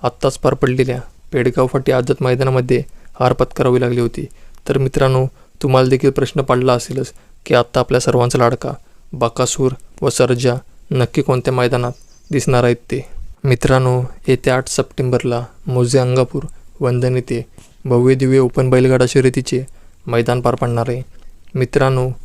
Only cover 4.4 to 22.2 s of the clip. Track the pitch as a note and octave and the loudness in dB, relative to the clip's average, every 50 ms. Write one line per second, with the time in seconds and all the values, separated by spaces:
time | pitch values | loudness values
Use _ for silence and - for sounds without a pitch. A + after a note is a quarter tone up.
4.4 | - - - - - - C#3 C3+ C3+ C3 - - C#3 C3 C3 B2+ C3 C3 - - | -20 -20 -20 -12 -6 -2 -2 0 0 0 0 2 2 2 2 0 0 -2 -6 -12
5.4 | - - _ - - C#3 C3 C3 C3 B2+ C3+ B2+ - C#3 C3+ D3 C3+ - - D3+ | -20 -20 _ -6 -2 2 4 4 4 4 2 2 2 0 2 0 -2 -2 -2 -4
6.4 | C3+ - B2+ B2 B2+ C3 B2 A#2+ - - B2+ B2+ A#2+ - - - - - - - | -2 0 0 2 2 2 0 0 -2 -6 -8 -8 -8 -8 -12 -20 -20 -20 -20 -20
7.4 | - - C#3 A#2+ A#2+ - - B2+ A#2+ - - B2+ - C3 B2+ B2 A#2+ B2 - C3 | -2 0 2 2 2 2 0 -2 0 2 0 0 2 2 2 2 2 2 2 2
8.4 | A#2+ A#2+ A#2+ - - B2+ C3+ - - - - - - - - C3 B2+ A2+ - - | 2 2 2 -2 -6 -8 -8 -10 -14 -20 -20 -20 -18 -14 -4 -4 -4 -2 0 -2
9.4 | B2+ - - - C3+ C3 C3+ - - - - - - A2+ - - B2+ B2+ B2+ B2 | -2 -2 0 -2 -2 -2 -2 -4 -12 -20 -10 -4 -4 -4 0 0 2 2 2 0
10.4 | C3 B2+ A#2+ B2+ - - - - - - D3 B2+ A#2+ - - - C#3 - C3 B2+ | 0 0 -2 -2 -8 -14 -20 -20 -10 -4 -2 -2 -2 0 0 -2 0 0 -2 0
11.4 | - C#3 B2+ B2+ B2 A#2+ A#2+ B2 B2 B2 - - - - - - - - - C3 | 0 -2 0 0 0 0 0 -2 -2 -4 -6 -10 -18 -20 -20 -20 -10 -4 -4 -2
12.4 | - - C3 B2 B2 A#2+ A#2+ - - - A#2+ C3+ - - - - - - - - | 0 2 2 2 2 2 0 0 -4 -8 -8 -8 -8 -10 -12 -12 -12 -12 -12 -6
13.4 | - C3+ B2 A#2 - - C3 C3 C3 B2+ B2+ B2+ B2 - - - - - C3 B2 | 0 0 0 2 2 2 2 4 2 2 0 0 -2 -6 -10 -8 -2 0 0 0
14.4 | - C#3 B2+ C3 B2+ - - - C3 - - - C3 B2+ B2 A#2+ - B2+ A#2+ A#2 | 2 0 0 0 -2 -2 -4 -4 -4 -4 -4 -4 -2 0 0 0 0 -2 -2 -4
15.4 | A#2+ - - - - - B2 B2 B2 A#2+ C3 C3+ B2+ B2+ B2+ C3 B2+ - - C#3 | -6 -8 -14 -12 -8 -4 0 0 0 2 2 2 2 2 2 0 0 0 -2 -8
16.4 | D#3 - - - - - - - C#3+ B2 B2 B2 B2+ B2+ B2+ B2+ B2 - B2 A#2 | -8 -8 -14 -16 -20 -20 -10 -4 -2 -2 0 0 0 0 0 -2 -2 -4 -6 -6
17.4 | A2+ - - - - - - - - C3+ B2 A#2+ B2 C3 C3 C3 C3+ B2+ C3 C3+ | -6 -10 -18 -20 -20 -20 -20 -12 -2 0 2 4 4 4 4 4 2 2 4 4
18.4 | B2+ A#2+ - - C3 B2+ B2+ B2+ B2+ B2+ C3 B2+ B2+ B2+ - C#3 C3 C3 B2+ C3 | 4 2 2 0 2 4 4 4 4 4 4 4 2 2 2 2 2 2 0 0
19.4 | B2+ - B2+ B2+ C3+ - - - - - - - - B2 A#2+ A#2 A#2 A#2+ A#2+ B2+ | -4 -2 -4 -4 -4 -6 -14 -20 -20 -20 -20 -16 -8 -2 -2 0 0 0 -2 0
20.4 | B2 B2 B2 - C3+ A#2+ A#2+ A#2 A2+ B2+ A#2+ B2+ C3 - - - - - - - | 0 -2 -2 0 -2 -2 -2 -2 -2 -4 -4 -6 -8 -12 -18 -18 -20 -20 -20 -20
21.4 | - - - C3 B2+ - - C#3+ C3 C3 C3 B2+ B2+ B2+ B2 - | -20 -10 -4 -4 -4 0 0 0 2 2 2 0 -2 -4 -6 -8